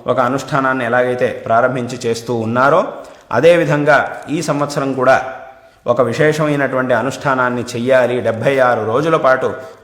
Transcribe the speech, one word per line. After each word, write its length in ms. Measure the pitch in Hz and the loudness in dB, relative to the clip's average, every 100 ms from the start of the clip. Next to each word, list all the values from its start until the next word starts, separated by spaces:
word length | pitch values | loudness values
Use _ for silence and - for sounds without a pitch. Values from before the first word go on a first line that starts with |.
| - | -4
ఒక 120 | 123 | 0
అనుష్ఠానాన్ని 680 | 123 135 - 151 131 131 120 | 0 -2 -2 -2 0 -2 0
ఎలాగైతే 420 | 123 123 127 127 - - | 0 0 0 -2 -2 0
ప్రారంభించి 540 | 113 127 131 120 123 117 | 2 2 0 -6 -6 -4
చేస్తూ 300 | 113 - 120 | -4 -4 -4
ఉన్నారో, 580 | 110 120 135 165 226 - - - _ | -2 2 4 2 0 -6 -18 -20 _
అదేవిధంగా 840 | 117 156 175 160 147 147 139 107 - - | 2 4 4 2 0 2 2 2 -6 -8
ఈ 120 | 151 | -6
సంవత్సరం 520 | 165 143 143 151 135 | -4 -2 -2 -2 -4
కూడా 400 | 131 127 131 - - - - - _ - | 0 2 2 0 -10 -16 -20 -20 _ -2
ఒక 140 | 123 | 0
విశేషమైనటువంటి 920 | 120 113 151 151 151 143 135 131 127 | 0 2 2 2 0 0 0 -2 0
అనుష్ఠానాన్ని 680 | 123 123 131 151 131 123 123 | 0 -2 -4 -2 0 0 -2
చెయ్యాలి, 600 | 117 120 123 131 123 123 | -6 -4 2 2 2 0
డెబ్భై 380 | 110 110 127 139 | -2 -2 0 2
ఆరు 220 | 127 117 | 2 2
రోజుల 340 | 107 120 160 160 | 0 0 0 2
పాటు 380 | 135 131 123 92 - - | 2 2 0 -6 -12 -8